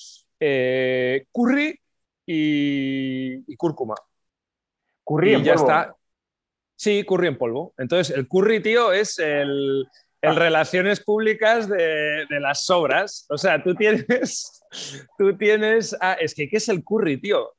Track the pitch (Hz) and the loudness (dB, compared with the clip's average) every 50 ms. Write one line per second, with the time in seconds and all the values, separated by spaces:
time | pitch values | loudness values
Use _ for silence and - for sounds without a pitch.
0 | - - - - _ _ _ - 160 147 139 131 127 127 127 131 131 127 131 127 | -20 -20 -20 -20 _ _ _ -2 0 0 2 2 0 0 0 0 0 0 0 0
1 | 127 127 131 135 - _ - 240 240 254 269 285 294 311 370 - _ _ _ _ | 0 0 -2 -2 -4 _ -2 0 2 2 2 2 0 -2 -6 -10 _ _ _ _
2 | _ _ _ _ _ - 165 156 151 151 147 143 143 143 139 139 135 135 135 135 | _ _ _ _ _ -6 -2 -2 0 0 0 0 0 -2 -2 -2 -4 -4 -4 -4
3 | 135 131 131 131 131 131 127 135 131 - - - - 165 147 - 131 110 107 - | -4 -6 -6 -6 -6 -8 -10 -10 -14 -16 -8 -4 -4 -4 -4 -4 -6 -8 -8 -10
4 | - _ _ _ _ _ _ _ _ _ _ _ _ _ _ _ _ _ _ _ | -12 _ _ _ _ _ _ _ _ _ _ _ _ _ _ _ _ _ _ _
5 | _ - 151 156 175 202 214 156 147 151 165 160 147 127 151 165 156 - - _ | _ -4 0 2 4 4 4 4 6 4 4 4 4 4 4 2 0 -2 -8 _
6 | _ _ _ _ _ _ _ _ _ _ _ _ _ _ _ - - 208 208 202 | _ _ _ _ _ _ _ _ _ _ _ _ _ _ _ -4 0 0 0 0
7 | 202 202 190 180 180 165 135 - 127 117 113 139 175 - - - 131 120 170 180 | 0 0 0 0 0 0 -2 -2 -4 -4 -4 -6 -8 -10 -10 -10 -6 -2 0 0
8 | 170 165 143 135 127 - 180 185 196 214 226 214 170 214 226 240 240 208 185 202 | 0 0 -2 -4 -4 -2 0 2 2 2 0 0 0 2 2 2 2 2 2 0
9 | 214 - - - 165 151 147 143 143 143 139 139 139 135 135 135 131 - _ _ | 0 -2 -4 -4 -2 -2 0 0 -2 -2 -2 -2 -2 -2 -2 -2 -4 -6 _ _
10 | _ _ _ _ - 156 160 160 170 165 160 156 160 - - 185 185 202 202 196 | _ _ _ _ 0 2 2 2 2 4 4 2 2 2 0 0 0 0 0 -2
11 | - - 208 214 220 220 214 214 220 214 233 233 220 196 202 180 165 160 156 151 | -2 -2 -2 0 0 0 0 2 2 2 2 2 0 -2 -2 0 0 0 0 -2
12 | 151 151 151 156 147 139 147 143 143 135 143 - - - 185 175 156 131 135 165 | -2 -2 -2 -4 -6 -6 -6 -4 -2 -2 -2 -2 0 0 2 2 2 2 2 0
13 | 202 208 - - - - 151 143 - 190 160 151 - 180 180 - 208 214 220 - | 0 -2 -6 -12 -10 -8 -4 0 2 2 2 2 0 -2 0 2 2 2 2 2
14 | - - 247 247 262 269 - - - - - _ _ _ - - - 143 139 139 | 0 0 0 0 -2 -4 -6 -8 -12 -14 -18 _ _ _ -16 -14 -14 -14 -14 -16
15 | - _ _ - 202 196 196 202 214 208 214 214 214 214 220 226 202 - 202 - | -18 _ _ 0 2 2 2 2 2 2 2 4 4 2 2 2 2 -2 -4 -2
16 | 185 185 185 - 165 147 - - 147 135 208 214 - 240 202 170 - - 202 220 | -2 0 0 0 -2 -4 -4 -6 -4 -2 -2 -2 0 0 -2 -2 -2 -2 -2 0
17 | 196 160 139 127 - 202 202 139 117 - - | 0 0 -2 -2 -2 -2 0 0 -2 -4 -6